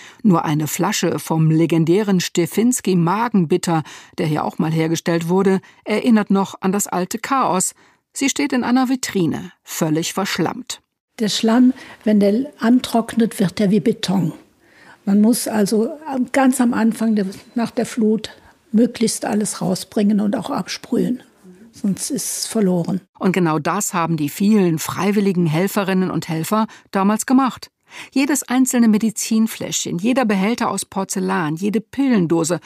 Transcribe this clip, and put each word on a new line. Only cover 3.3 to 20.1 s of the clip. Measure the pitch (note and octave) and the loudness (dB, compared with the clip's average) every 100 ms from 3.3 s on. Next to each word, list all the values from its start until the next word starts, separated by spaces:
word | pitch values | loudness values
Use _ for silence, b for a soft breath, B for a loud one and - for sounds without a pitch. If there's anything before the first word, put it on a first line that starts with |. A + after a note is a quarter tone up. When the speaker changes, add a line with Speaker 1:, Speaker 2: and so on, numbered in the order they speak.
| G3+ D#3 F3+ - D#3+ - B B - | 0 2 0 0 -2 -4 B B -6
Speaker 1:
der | E3 | -4
hier | D3 | -2
auch | G#3+ - | -4 -4
mal | D#3 | -2
hergestellt | D#3+ D#3+ E3 - E3+ E3 | 0 0 -2 -2 -2 0
wurde, | F#3 G3 F#3+ b b | 2 2 0 b b
erinnert | - G#3 B3+ G#3+ G#3 | -6 -2 2 2 4
noch | G3 F#3+ - | 0 0 -4
an | F#3+ | -2
das | G3+ - | -2 -2
alte | F3+ F#3 A3+ | -4 -4 -6
Chaos. | - C4+ E3 F3+ - - b b b | -2 0 0 0 -2 -6 b b b
Sie | - C#4 | -4 -2
steht | - C#4+ | 0 0
in | B3+ | 0
einer | A#3 B3+ B3+ | 2 2 2
Vitrine, | C4 - G3 D#3+ - F3+ - | -2 -2 0 0 -2 -10 -18
völlig | - - E3 D#3 E3+ | -10 -4 0 0 -2
verschlammt. | - G3 - D#3+ - - - _ _ _ - | -4 -4 -2 -2 -4 -12 -14 _ _ _ -6
Speaker 2:
Der | G#3 | -4
Schlamm, | - A3 A#3+ B3+ - B B | 0 2 4 4 2 B B
wenn | A3 G#3+ | 0 4
der | G3+ A3 C#4+ - | 4 2 -2 -2
antrocknet, | A3 B3 - A#3 A3+ - A3+ - | 2 2 2 -2 0 0 0 0
wird | F3+ - | -2 0
der | G#3 | 2
wie | G#3 | 2
Beton. | A3+ - - F#3+ D#3 - _ _ b b b b - | 2 -2 -2 0 -2 -4 _ _ b b b b 0
Man | G3+ | 4
muss | G#3+ B3 - | 4 2 0
also | A3 G3 A3 A#3+ D4+ D#4 C4+ B3 | 0 2 2 0 -4 -8 -4 -2
ganz | C4+ C4 B3+ | 2 2 4
am | A#3+ | 0
Anfang | G#3 A3+ - A3+ | 2 0 0 0
der, | G#3 F#3+ - - | 0 -2 -6 -8
nach | A#3+ A3+ | -4 -4
der | - A3 | -4 -4
Flut | - G#3+ A3 - - b b - | 0 0 0 -4 -18 b b -2
möglichst | G#3+ A#3+ - A3 - | 2 2 2 -2 -2
alles | - G#3 G#3 - | -2 -2 -2 -4
rausbringen | F3 F#3 - - G#3 | -2 -4 -2 0 2